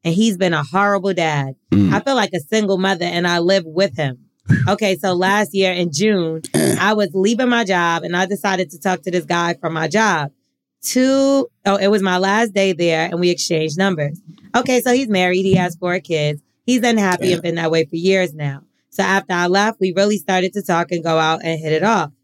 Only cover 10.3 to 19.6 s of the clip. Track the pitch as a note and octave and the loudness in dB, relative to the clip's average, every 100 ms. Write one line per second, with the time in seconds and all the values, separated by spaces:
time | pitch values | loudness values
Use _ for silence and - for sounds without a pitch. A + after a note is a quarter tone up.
10.3 | _ _ _ _ _ - B3+ C4 C4+ C4+ | _ _ _ _ _ -4 0 2 2 2
11.3 | C#4 A#3+ _ G3+ G3 G3 G#3+ F#3+ F3+ F#3+ | 2 0 _ -2 2 2 2 2 0 2
12.3 | G#3+ A#3 G3 G3 E3 E3+ D#3+ E3+ F3 F3 | 2 0 0 0 2 0 0 -2 0 0
13.3 | F3 - D#3+ D#3 D3+ G3 E3 C#3+ D#3 - | 0 -2 -2 -2 0 0 0 -4 -6 -16
14.3 | - - A#3+ B3 B3 B3 B3 B3+ G3 F3+ | -20 -4 -2 0 0 2 0 2 0 2
15.3 | F3+ F#3+ F#3 F3+ E3 F3+ F3+ - D#3+ D3 | 2 2 2 0 -4 -4 -4 -2 -2 -2
16.3 | D3 _ _ - B3 A#3 A3+ G3 F3+ F#3 | -4 _ _ -2 0 2 2 2 0 0
17.3 | F3 E3+ E3+ E3 E3 D#3 E3 F#3 F#3+ F3+ | 0 -2 -2 0 0 0 -2 0 2 0
18.3 | D3+ C#3+ C#3 _ _ _ - F#3+ G3 F#3+ | -4 -6 -6 _ _ _ -4 0 0 0
19.3 | F3 F3 G3 | -2 2 2